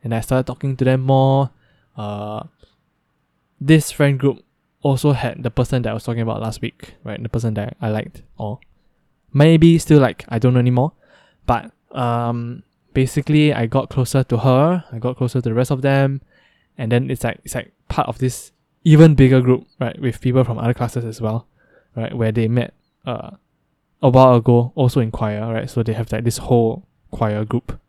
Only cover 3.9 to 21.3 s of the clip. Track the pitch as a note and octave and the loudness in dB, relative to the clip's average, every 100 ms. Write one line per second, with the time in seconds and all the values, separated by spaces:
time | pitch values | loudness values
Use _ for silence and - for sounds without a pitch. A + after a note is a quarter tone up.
3.9 | - C#3+ C3+ C#3 - _ _ _ _ C#3+ | -2 0 2 -2 -4 _ _ _ _ -2
4.9 | C3 D3 C3 A#2+ - A#2+ - A#2 C3 A2+ | 0 2 0 -4 -6 -6 -4 -2 -2 -4
5.9 | A2 - A#2 A2+ G#2+ A2 G#2 - _ - | -8 -6 -6 -4 -6 -8 -8 -10 _ -20
6.9 | - - G#2 A#2 A#2 A2+ G#2+ G#2+ - A2+ | -18 -14 -12 -8 -4 -4 -4 -8 -8 -6
7.9 | G#2+ D#3+ - - _ G#2+ G#2 _ _ _ | -6 -8 -18 -20 _ -12 -12 _ _ _
8.9 | _ _ _ _ C3+ D3+ E3 E3 E3 - | _ _ _ _ 2 4 6 6 4 4
9.9 | D3+ B2+ - - A#2 B2 B2 B2 B2 C3 | 4 4 -2 -8 -2 0 2 2 0 -2
10.9 | _ _ _ _ _ - A#2 - _ _ | _ _ _ _ _ -4 -4 -4 _ _
11.9 | - A#2+ A#2 A#2 A#2+ A#2+ - _ _ _ | -6 -4 -2 -4 -6 -8 -14 _ _ _
12.9 | - C3 - C#3+ D3+ D3+ C#3+ A#2 C3+ - | -2 -2 -2 0 2 2 0 -2 -2 -2
13.9 | - B2 C3+ C3 A#2+ C3 B2+ D#3 F3+ - | -4 0 0 0 0 2 4 2 0 -6
14.9 | A#2 B2 B2 B2 C3 B2 A2+ B2+ C3+ C#3 | -8 -8 -4 -4 -2 -2 -2 -2 -2 0
15.9 | C#3 C3+ C#3 _ _ _ _ _ - A#2 | 2 0 -2 _ _ _ _ _ -10 -2
16.9 | A#2+ C3 C3 A#2+ - - B2+ - _ _ | -2 0 -4 -6 -8 -10 -10 -12 _ _
17.9 | - - A#2 B2+ - - _ _ _ E3 | -4 -4 -2 -4 -6 -16 _ _ _ 4
18.9 | D3+ D#3+ C3+ C3 C3 B2+ B2+ - _ A#2+ | 8 8 8 6 6 4 0 -2 _ -8
19.9 | - C3 A2+ B2+ B2 B2 A2 A#2 B2 A#2+ | -4 -6 -4 0 0 0 -2 -2 -2 -4
20.9 | - A#2 G#2+ A2 | -6 -10 -6 -6